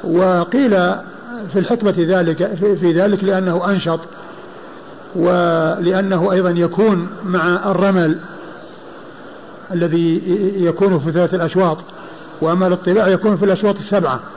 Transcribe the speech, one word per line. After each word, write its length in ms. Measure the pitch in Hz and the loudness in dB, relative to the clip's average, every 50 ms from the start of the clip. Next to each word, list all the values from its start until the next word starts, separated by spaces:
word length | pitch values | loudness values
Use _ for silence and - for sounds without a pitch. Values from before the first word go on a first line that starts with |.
| - | -2
وقيل 640 | 170 165 175 190 185 185 175 170 175 - 262 285 247 202 185 180 180 190 175 - - - - - 240 240 240 214 185 | 0 2 2 4 4 4 2 0 0 2 2 4 4 4 4 2 2 0 -4 -8 -14 -18 -18 -16 -14 -12 -12 -10 -2
في 60 | - 196 | -2 -2
الحكمة 360 | 175 - 240 240 214 202 185 180 | 0 0 0 0 2 0 2 2
ذلك، 560 | 170 160 190 185 175 165 160 151 175 214 208 | 2 2 2 2 2 0 0 0 -2 -2 -2
في، 220 | 156 190 208 196 | 0 2 0 2
في 160 | 165 175 175 | 2 2 2
ذلك 320 | 160 165 190 214 202 190 202 | 4 4 4 2 2 2 2
لأنه 460 | 190 196 185 190 180 165 170 175 190 | 0 0 2 0 0 0 0 0 2
أنشط، 300 | 202 185 - 170 165 165 - - - - - - - - - - - - - - - - - - - - - - - | 0 0 0 -2 -2 -2 -4 -10 -16 -18 -18 -18 -18 -18 -18 -18 -18 -18 -18 -18 -18 -18 -18 -18 -18 -18 -18 -10 -4
ولأنه 1160 | 180 165 180 180 180 175 170 165 165 160 160 165 - 170 175 190 190 196 190 185 156 170 196 | 0 2 2 2 2 2 2 2 2 0 0 0 0 0 0 2 2 0 0 0 0 2 2
أيضًا 180 | 185 185 185 180 | 2 2 2 2
يكون 580 | 175 170 170 170 175 185 214 220 202 175 180 180 - - - | 2 2 0 0 2 2 4 4 4 2 -2 -4 -8 -10 -6
مع 460 | 180 180 180 160 175 175 175 185 202 | -2 -2 0 2 2 0 0 0 0
الرمل 480 | 170 175 190 196 190 185 170 156 160 175 - - - - - - - - - - - - - - - - - - - - - - - - - - - - - - | 0 2 2 2 4 4 2 2 0 -2 -6 -14 -16 -16 -16 -16 -18 -18 -18 -18 -20 -20 -20 -20 -20 -18 -18 -20 -20 -20 -20 -20 -18 -18 -20 -20 -20 -20 -12 -6
الذي 500 | 190 170 170 170 156 170 170 165 165 175 - 185 175 208 202 185 202 196 175 | -2 0 0 2 2 2 2 2 2 0 0 0 0 0 0 0 0 2 0
يكون 340 | 170 165 175 196 196 185 156 | 0 2 2 2 2 2 2
في 140 | 131 165 | 0 0
ثلاث 220 | 147 170 180 160 180 | 0 2 2 2 0
الأشواط، 440 | 185 170 160 - 180 190 170 156 170 - - - - - - - - - - - - | 0 -2 0 2 2 2 2 0 -2 -8 -18 -18 -18 -18 -18 -18 -18 -18 -18 -6 -2
وأما 260 | 156 160 170 185 185 | 0 0 2 2 2
الاطباع 420 | 185 175 175 - 175 180 220 208 190 | 2 2 0 2 2 2 4 4 4
يكون 280 | 190 180 185 214 202 | 2 2 2 2 2
في 80 | 156 202 | 4 4
الأشواط 320 | 196 185 - 214 202 196 | 2 2 2 2 0 0
السبعة 440 | 202 - - 202 202 170 143 127 120 - - - | 0 -4 0 0 0 2 0 -2 -4 -6 -12 -18